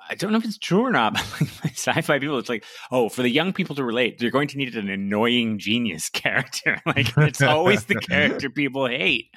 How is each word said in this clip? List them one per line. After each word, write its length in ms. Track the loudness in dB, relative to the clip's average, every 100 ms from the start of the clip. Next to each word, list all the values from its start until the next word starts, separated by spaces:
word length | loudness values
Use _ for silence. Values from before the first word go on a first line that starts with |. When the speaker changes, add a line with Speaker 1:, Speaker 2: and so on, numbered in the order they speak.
| -10
Speaker 1:
I 60 | -6
don't 160 | -2
know 60 | 0
if 60 | -2
it's 120 | -6
true 240 | 0 2
or 100 | 2
not, 220 | 2 2
<laughs> 20 | 0
but, 160 | -4 -2
like, 80 | -4 -2
my 60 | -8
sci-fi 480 | -4 -2 0 2 0
people, 200 | 0 -2
it's 100 | -2
like, 160 | -6 -6 -18 -2
"Oh, 160 | 0 2
for 140 | 2
the 80 | 2
young 240 | 2 0
people 220 | -2 -4 -4
to 80 |
relate, 340 | -2 0 0 0
they're 140 | 0
going 160 | 2 0
to 80 | -2
need 180 | -6 -4
an 140 | -4
annoying 720 | -4 0 2 4 4 2 -2
genius 500 | 0 0 0 -4 -6
<laughs> 120 | -4
character." 580 | -2 -2 -2 -4 -2 -2 0
Like, 260 | 0 2 4
it's 200 | 2 4
always 420 | 2 4 4 2 2
the 100 | -2
Speaker 2:
<laughs> 140 | 0
Speaker 1:
character 400 | 0 2 0 -4
people 380 | -2 -2 0 -2
hate. 420 | 0 0 -2 -4